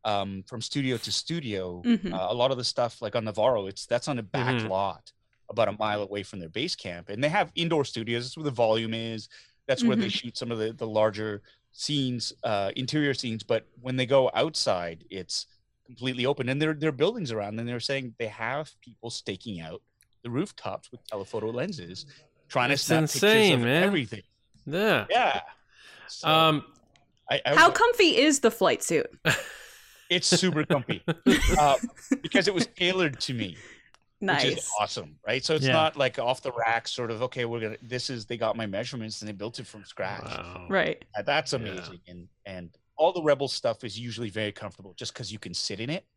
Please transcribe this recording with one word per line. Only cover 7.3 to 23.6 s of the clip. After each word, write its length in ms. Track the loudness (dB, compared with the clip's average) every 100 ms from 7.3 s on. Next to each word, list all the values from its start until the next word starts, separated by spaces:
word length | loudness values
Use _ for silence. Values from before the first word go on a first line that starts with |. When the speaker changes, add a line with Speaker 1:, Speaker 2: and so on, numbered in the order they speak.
| 0 -2 -2
Speaker 1:
indoor 280 | 0 0
studios. 380 | 0 -4 -4 -4
That's 120 | -4 -6
where 80 |
the 80 | -6
volume 420 | 2 2 2 0
is. 340 | -4 -6 -8 -12 -20 -20 _ -2
That's 160 | 2
where 140 | 4 2
they 60 | 0
Speaker 2:
Mm-hmm. 40 |
Speaker 1:
shoot 280 | -2 -6 -8
some 140 | -6
of 60 | -4
the, 140 | -4
the 140 | -4 -2
larger 560 | 2 2 2 -6 -6 _ _ _
scenes, 600 | -10 -2 0 0 -2 -6 -6
uh, 260 | -2 0 0 -4
interior 380 | -2 0 0
scenes. 280 | 0 -4 -6
But 240 | 0 -2 -2 -14
when 160 | -6 -2
they 100 | 4
go 240 | 6 6
outside, 720 | 2 0 0 0 0 -2 -10 -12
it's 380 | -12 -6 -8 -8 _ _ _ _
completely 380 | -6 -4 0
open. 240 | 0 0 -2
And 120 | 0
there, 100 | 0
there 180 | 0 -2
are 20 |
buildings 400 | 0 0 0 -4
around, 260 | -4 -4 -6
and 100 | -6
they're 120 | -6
saying 340 | -4 -4 -6 -8
they 120 | -8
have 420 | -6 -6 -4 -8 _
people 300 | -20 -14 -10
staking 500 | -8 -8 -8 -8 -10
out 220 | -10 -14 _ _ _ _
the 80 | -6
rooftops 640 | -4 -4 -8 -10 -10 -12
with 120 | -20 -12
telephoto 420 | -10 -6 -6 -4
lenses, 560 | -4 -6 -8 -12 -14 -16 -20 _ _ _
trying 200 | 0 2
Speaker 3:
That's 140 | 2
Speaker 1:
to 40 | 2
snap 160 | 2
Speaker 3:
insane, 280 | 2 4 6
Speaker 1:
pictures 220 | 8 8
of 60 | 6